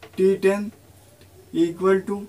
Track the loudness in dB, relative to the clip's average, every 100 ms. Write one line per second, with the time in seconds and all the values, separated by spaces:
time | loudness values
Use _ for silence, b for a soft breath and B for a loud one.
0 | -20 0 0 2 0 0 -4 -12 _ -20
1 | _ _ -20 -20 -10 -2 -2 0 0 0
2 | 0 -8